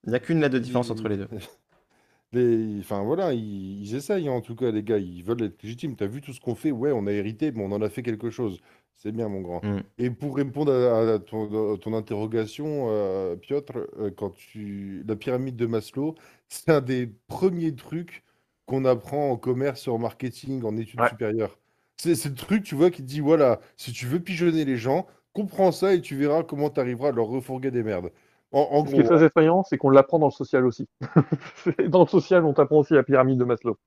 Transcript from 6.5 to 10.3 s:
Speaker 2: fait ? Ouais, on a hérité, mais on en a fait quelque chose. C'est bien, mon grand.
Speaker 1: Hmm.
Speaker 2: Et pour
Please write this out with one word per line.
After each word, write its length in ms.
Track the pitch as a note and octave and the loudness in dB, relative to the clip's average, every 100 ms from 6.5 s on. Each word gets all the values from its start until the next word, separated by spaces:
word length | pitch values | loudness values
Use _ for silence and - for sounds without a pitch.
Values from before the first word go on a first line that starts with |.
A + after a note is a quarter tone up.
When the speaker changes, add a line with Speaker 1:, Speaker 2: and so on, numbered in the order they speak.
| A#2 | -4
Speaker 2:
fait ? 160 | D#3+ | -4
Ouais, 200 | B2 C#3 | -2 -2
on 160 | B2 G2+ | -2 -2
a 40 | |
hérité, 400 | G#2 G2+ G#2+ D#3 | -2 -4 -4 -6
mais 120 | A2+ | -4
on 80 | G2 | -4
en 100 | G2+ | -4
a 80 | G#2+ | -4
fait 140 | G#2 | -4
quelque 260 | A#2+ A2 A#2 | -8 -6 -8
chose. 300 | A2 A2+ F2 _ _ _ _ | -6 -6 -6 _ _ _ _
C'est 160 | G#2 | -10
bien, 180 | A2 A2 | -6 -6
mon 120 | G2 | -6
grand. 220 | F2+ F2 | -8 -6
Speaker 1:
Hmm. 180 | G#2 G2+ - - | -4 -6 -8 -6
Speaker 2:
Et 120 | B2 | -6
pour 260 | A#2+ D3 | -4 -6